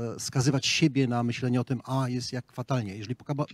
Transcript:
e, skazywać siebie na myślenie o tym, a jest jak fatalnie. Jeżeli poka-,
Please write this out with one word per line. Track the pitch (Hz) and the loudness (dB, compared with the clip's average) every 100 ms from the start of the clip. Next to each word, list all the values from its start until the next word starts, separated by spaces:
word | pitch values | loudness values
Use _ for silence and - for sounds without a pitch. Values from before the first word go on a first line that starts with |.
| 117 | -6
e, | - | -6
skazywać | - 139 127 170 - | -4 0 2 2 2
siebie | - 160 131 127 | 4 4 4 2
na | 120 | 2
myślenie | 120 117 127 123 | 0 0 2 2
o | |
tym, | 120 123 | 2 -2
a | - 135 131 | -2 -2 0
jest | 123 120 | -2 -4
jak | 123 - | -6 -8
fatalnie. | - 120 127 104 101 | -8 -2 0 -2 -4
Jeżeli | 107 123 | -6 -6
poka-, | - 143 147 | -4 -4 -4